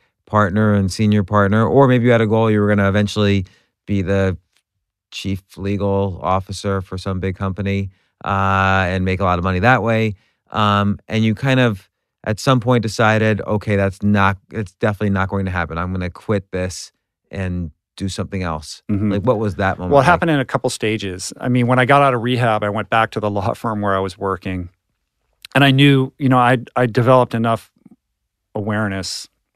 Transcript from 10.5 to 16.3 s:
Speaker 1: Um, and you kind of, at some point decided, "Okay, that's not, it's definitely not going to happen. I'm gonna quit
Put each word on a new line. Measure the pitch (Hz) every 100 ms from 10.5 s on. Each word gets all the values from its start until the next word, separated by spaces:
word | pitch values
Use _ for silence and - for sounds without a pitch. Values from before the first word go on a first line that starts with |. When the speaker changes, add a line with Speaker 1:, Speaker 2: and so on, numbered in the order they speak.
Speaker 1:
Um, | 107 104 101 101 - -
and | 110
you | 110 107
kind | 139 131
of, | 120 98 - _ _ _ -
at | 104
some | - 127
point | 113 123
decided, | 107 - 110 110 110 101
"Okay, | - 104 110 101
that's | 98 -
not, | 104 104 98 95 _
it's | 113 107
definitely | _ 110 104 104
not | 98 95
going | 98 95
to |
happen. | 90 80 82
I'm | 90
gonna | 92 90
quit | - -